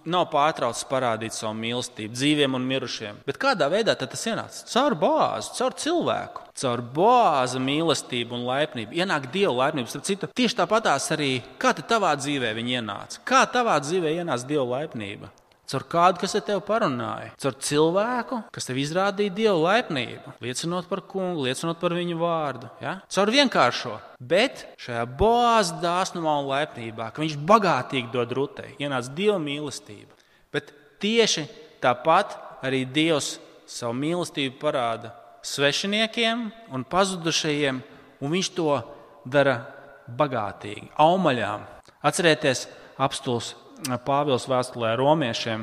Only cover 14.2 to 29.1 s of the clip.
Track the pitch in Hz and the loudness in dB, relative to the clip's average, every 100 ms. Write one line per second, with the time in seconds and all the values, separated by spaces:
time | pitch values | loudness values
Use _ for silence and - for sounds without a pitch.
14.2 | 170 123 131 147 127 123 156 123 101 104 | -2 -4 -2 -2 0 -2 -6 -8 -10 -10
15.2 | 104 - _ _ - 135 - 170 175 185 | -14 -20 _ _ -8 -8 -2 4 4 4
16.2 | 196 208 - 202 - 220 202 123 113 110 | -2 -4 -2 -4 0 0 0 -2 -4 -8
17.2 | 113 - 139 120 - 147 160 180 214 247 | -10 -4 -4 -4 0 4 4 4 0 -2
18.2 | 233 247 - - - 131 143 170 196 196 | -4 -6 -8 -10 -6 -4 -2 0 0 0
19.2 | 208 185 220 185 160 214 247 147 113 110 | -2 2 2 4 4 2 0 -4 -4 -8
20.2 | - - 117 127 165 180 175 190 180 190 | -16 -10 -8 -6 -4 -4 -4 -8 -6 -6
21.2 | 185 175 127 131 165 165 175 170 175 165 | -4 -2 -2 -2 -2 -2 -2 0 -2 -2
22.2 | 170 165 151 123 123 - 123 185 - - | 0 0 -2 -6 -12 -10 -8 -8 -4 2
23.2 | 208 254 277 180 127 - 127 107 - - | 4 4 4 4 4 2 -4 -10 -14 -18
24.2 | 123 170 262 - - - - 120 120 131 | 0 2 2 -2 -16 -16 -8 -4 -4 2
25.2 | 202 233 240 226 180 165 170 180 190 180 | 4 4 4 4 2 0 -2 0 -2 -2
26.2 | 160 147 139 135 151 - 113 110 113 127 | 0 0 0 -2 -2 -6 -10 -8 -8 -4
27.2 | 156 147 151 220 196 139 123 139 120 123 | -4 -4 4 6 6 2 0 -4 -2 -2
28.2 | 117 127 143 - 107 - 143 135 123 | -2 -2 -4 -6 -16 -8 -4 -4 -4